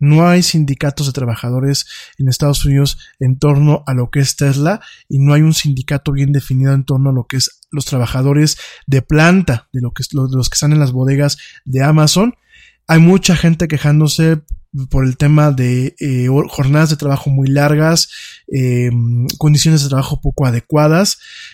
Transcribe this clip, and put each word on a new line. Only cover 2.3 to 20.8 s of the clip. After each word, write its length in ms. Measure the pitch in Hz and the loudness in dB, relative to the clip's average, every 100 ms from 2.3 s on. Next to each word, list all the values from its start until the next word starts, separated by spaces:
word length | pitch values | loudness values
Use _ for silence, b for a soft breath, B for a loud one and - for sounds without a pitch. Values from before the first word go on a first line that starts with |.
| 123 147 139 | 0 0 0
Unidos 340 | - 139 139 - B B | 2 2 0 -2 B B
en 180 | 127 131 | -2 0
torno 460 | 147 143 147 147 - | 0 2 2 2 -2
a 80 | |
lo 160 | 127 123 | -4 -2
que 80 | 143 | -2
es 160 | 135 | -2
Tesla 460 | - 143 135 156 208 B B B | -2 -2 0 -2 -4 B B B
y 120 | 135 | 0
no 120 | 139 | 2
hay 100 | 147 | 4
un 120 | 156 | 2
sindicato 560 | 151 151 131 - 160 - | 0 -2 -4 -4 -6 -4
bien 220 | 139 139 | -2 -2
definido 400 | 143 - 131 135 | -2 -2 -2 0
en 120 | 139 | 0
torno 260 | 131 135 135 | 0 0 0
a 40 | |
lo 120 | 127 - | -2 -4
que 100 | 131 | -4
es 240 | - _ _ | -6 _ _
los 140 | 147 | -10
trabajadores 720 | - 127 120 131 139 143 151 - B B B | -6 -4 -4 -2 0 2 0 -2 B B B
de 120 | 135 | -2
planta, 680 | - 151 165 185 170 120 - | 2 2 4 4 2 -4 -4
de 80 | 127 | -8
lo 120 | 120 | -8
que 100 | - | -8
es, 100 | 131 | -6
lo, 140 | 143 131 | -4 -2
de 100 | 131 | -2
los 140 | 117 | -2
que 40 | |
están 180 | - 147 | -2 0
en 80 | 151 | 2
las 100 | 135 | 0
bodegas 480 | 127 131 139 143 - B B | 0 0 0 0 -4 B B
de 200 | - 131 | -6 -2
Amazon. 500 | 139 156 151 180 233 - b b b b - | 2 4 2 2 -2 -4 b b b b 0
Hay 120 | 160 | 4
mucha 360 | 170 190 - 160 | 6 4 2 0
gente 320 | 170 165 170 | 0 0 -2
quejándose 760 | 151 147 151 151 - 160 160 - - - 135 131 | -2 0 2 0 0 0 0 -4 -14 -12 -12 -4
por 160 | 135 131 | 0 0
el 100 | 127 | 0
tema 340 | 143 151 151 | 2 4 2
de, 460 | 131 123 127 131 - | 0 -2 -2 -4 -6
eh, 300 | 147 127 123 | -4 -2 0
hor-, 200 | 139 - | 0 -2
jornadas 420 | - 135 151 156 | -2 0 2 2
de 60 | 156 | 0
trabajo 340 | 143 135 143 | -2 -2 -2
muy 180 | 135 135 | 0 0
largas, 640 | 143 147 151 160 165 - B B B B | 0 2 2 2 0 -2 B B B B
eh, 380 | 135 127 123 123 120 117 120 127 - | -4 -2 0 0 -2 -2 -2 -4 -2
condiciones 440 | 151 147 160 156 | 2 2 2 2
de 60 | 139 | 0
trabajo 320 | 135 131 151 | -2 -4 -4
poco 260 | 143 127 131 | -4 -2 -2
adecuadas, 720 | 117 - 151 | -2 -2 0